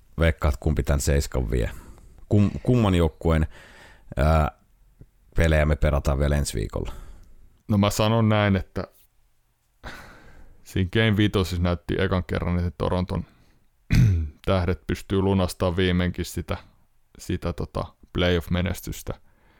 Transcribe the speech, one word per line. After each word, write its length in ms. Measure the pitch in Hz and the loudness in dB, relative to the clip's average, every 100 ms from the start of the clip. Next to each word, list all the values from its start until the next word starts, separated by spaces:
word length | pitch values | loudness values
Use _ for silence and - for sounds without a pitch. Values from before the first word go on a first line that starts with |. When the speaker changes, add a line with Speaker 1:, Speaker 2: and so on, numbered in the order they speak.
| _ - | _ 0
Speaker 1:
veikkaat, 380 | 82 - 78 - | 0 2 -2 0
kumpi 260 | - 73 | -2 -2
tän 160 | 65 71 | 0 0
seiskan 520 | - 71 - 67 60 | 2 0 0 -4 -2
vie? 200 | 64 57 - - - - - - | -2 -4 -6 -18 -20 -20 -20 0
Kum-, 220 | 107 101 - | 2 2 0
kumman 320 | - 123 107 90 | 0 2 4 4
joukkueen, 520 | 80 - 85 80 78 - - - - - - - | 2 0 0 2 0 -6 -20 -20 -20 -20 -12 -2
ää, 340 | 73 80 76 - _ _ _ _ - _ _ - | 2 2 2 -4 _ _ _ _ -20 _ _ 0
pelejä 300 | 82 78 73 | 2 4 2
me 100 | 76 | 2
perataan 440 | 76 71 78 67 | 2 0 0 0
vielä 160 | 71 73 | 0 0
ensi 180 | 71 55 | -2 -4
viikolla? 340 | 52 50 50 - - - - - - _ - | -6 -6 -8 -10 -16 -20 -20 -20 -20 _ -2
Speaker 2:
No 100 | 104 | 2
mä 120 | 101 | 2
sanon 400 | - 107 113 107 | 2 2 4 4
näin, 260 | 107 104 95 | 4 4 2
että 280 | - - - _ _ _ _ _ _ _ _ _ - - - - - - - - - | -2 -10 -12 _ _ _ _ _ _ _ _ _ -18 -18 -20 -20 -20 -20 -20 -20 -8
siinä 200 | 95 92 | -4 0
Game 240 | 113 113 101 | 2 2 4
vitosessa 460 | 104 101 90 87 | 2 2 0 0
näytti 320 | 90 87 - 90 | 0 -2 -2 -2
ekan 220 | 92 92 | 0 0
kerran, 340 | - 92 90 90 | -2 -4 -2 -2
että 120 | 87 - | -4 -4
Toronton 480 | 92 92 92 95 - _ _ _ _ _ _ | -2 -2 -2 -6 -8 _ _ _ _ _ _
<clears throat> 560 | - 120 87 78 - - | 4 4 4 -2 -6 -2
tähdet 420 | 95 87 85 - | 0 0 -4 -4
pystyy 340 | 87 - 98 | -8 -2 0
lunastamaan 560 | 95 98 90 - 95 87 | 2 2 0 0 -2 0
viimeinkin 480 | 92 90 90 85 87 | 2 2 0 -4 -8
sitä, 320 | - - 82 - _ _ _ _ - | -8 -8 -10 -10 _ _ _ _ -16
sitä 340 | - 92 87 | -8 -6 -6
tota 320 | - - - - - - | -6 -8 -8 -10 -12 -10
playoff-menestystä. 1040 | - 87 87 - 90 90 90 - - - - - _ _ | -2 0 0 0 -4 -2 -6 -10 -12 -12 -14 -16 _ _